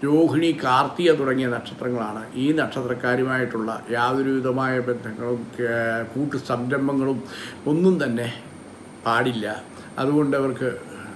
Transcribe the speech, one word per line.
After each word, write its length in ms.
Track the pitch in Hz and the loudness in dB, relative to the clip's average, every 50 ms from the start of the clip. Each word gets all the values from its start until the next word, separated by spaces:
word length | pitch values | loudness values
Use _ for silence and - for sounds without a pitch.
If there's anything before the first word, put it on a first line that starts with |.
| - | 2
രോഹിണി, 540 | 143 147 156 165 156 127 151 165 165 156 151 - | 4 4 6 6 6 4 4 2 2 0 0 2
കാർത്തിക 480 | 131 127 131 143 - 127 - 175 170 | 4 4 4 4 2 0 2 6 6
തുടങ്ങിയ 360 | 156 - 139 139 127 131 131 123 | 6 6 4 0 2 2 2 0
നക്ഷത്രങ്ങളാണ്. 760 | 120 120 - - - - - 127 123 120 110 107 107 110 110 110 - | 0 -2 -4 -8 -10 -6 -4 -2 -2 -2 -2 -4 -6 -8 -10 -10 -4
ഈ 160 | 123 131 143 | 0 2 2
നക്ഷത്രക്കാരുമായിട്ടുള്ള 1300 | 156 156 139 117 - 139 127 123 123 - - 127 123 123 131 131 131 127 127 120 123 117 110 110 113 110 - - | 4 4 2 0 -2 -4 -2 -2 -2 -2 0 0 2 2 2 2 2 0 0 0 -2 -2 -2 -2 -4 -6 -4 -4
യാതൊരുവിധമായ 880 | 117 117 120 123 127 135 135 135 135 135 127 131 123 131 131 131 131 127 | 0 2 2 2 2 2 2 2 2 2 2 0 0 0 0 2 0 0
ബന്ധങ്ങളും, 680 | 120 123 123 117 - 117 107 110 120 120 123 120 117 - - - | 0 0 -2 -4 -4 -8 -8 -6 -2 -2 -2 -2 -4 -8 -6 -4
ഏ, 60 | 123 117 117 117 117 113 113 113 117 113 - | -2 0 0 0 0 0 0 -2 -4 -4 -4
കൂട്ടു 220 | 131 143 147 135 131 | -4 -2 -2 -2 -6
സംരംഭങ്ങളും 880 | 123 - 131 120 120 127 139 139 139 139 139 135 135 135 135 123 - - - - - - - - - 143 | -4 -2 -2 -2 0 0 0 0 0 2 2 2 2 0 0 -2 -4 -10 -12 -12 -12 -12 -14 -6 -2 0
ഒന്നും 360 | 151 165 180 190 185 160 147 | 2 4 6 6 6 4 2
തന്നെ 300 | 131 117 117 120 117 120 - - - - - - - - - - - - - - | 0 0 -2 -2 -2 -6 -8 -12 -16 -18 -18 -18 -18 -18 -18 -18 -18 -18 -6 0
പാടില്ല. 580 | 117 113 117 123 127 123 113 107 104 107 110 - - - - - - - - | 2 2 4 4 2 0 -2 -4 -4 -6 -6 -10 -14 -18 -18 -18 -14 -6 -2
അതുകൊണ്ട് 400 | 131 135 147 147 151 139 139 139 | 0 2 4 4 4 4 2 2
അവർക്ക് 400 | 135 135 123 120 135 127 117 117 - - - - - - 101 | 2 0 -2 -2 -2 -4 -4 -4 -10 -14 -14 -14 -14 -14 -14